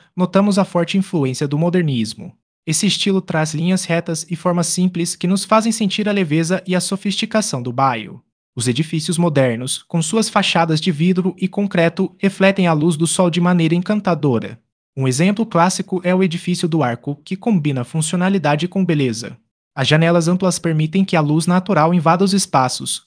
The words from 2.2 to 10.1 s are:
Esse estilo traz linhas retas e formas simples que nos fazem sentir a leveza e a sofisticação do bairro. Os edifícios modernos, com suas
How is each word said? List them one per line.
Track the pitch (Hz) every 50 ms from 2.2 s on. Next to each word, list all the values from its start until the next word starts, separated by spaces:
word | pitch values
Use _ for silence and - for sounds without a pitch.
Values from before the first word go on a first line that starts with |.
| 113 - - _ _ _ _ _ -
Esse | - 156 - -
estilo | 196 - - - 202 190 190
traz | 185 - - 160 156 156 156
linhas | 151 165 180 190 190 -
retas | - 165 170 170 - 165 156 -
e | - 175
formas | 156 - 180 175 175 165
simples | 160 - 180 180 185 180 175 170 165 -
que | - -
nos | 175 196 196 -
fazem | - 214 220 214 233
sentir | 220 - 226 190 - - 208 208
a |
leveza | 202 202 185 151 147 160 165 160 185 175 -
e | - 180
a | 180
sofisticação | 180 - 196 185 - 208 190 - - 214 - 214 208 - - 131
do | 120 127
bairro. | 120 127 135 135 123 113 107 92 76 - _ _ _ _ _ _ -
Os | 123 110
edifícios | 127 120 127 160 - - 160 151 - 175 160
modernos, | 175 170 147 139 135 127 113 113 123 131 - - -
com | - - 170
suas | 160 160